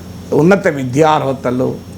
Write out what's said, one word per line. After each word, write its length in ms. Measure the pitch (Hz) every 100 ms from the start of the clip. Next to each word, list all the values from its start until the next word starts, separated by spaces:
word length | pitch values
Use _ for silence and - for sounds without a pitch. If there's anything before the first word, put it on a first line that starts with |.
| - - -
ఉన్నత 360 | 139 160 196 185
విద్యార్హతలు 1300 | 143 131 127 156 156 135 131 127 127 127 127 -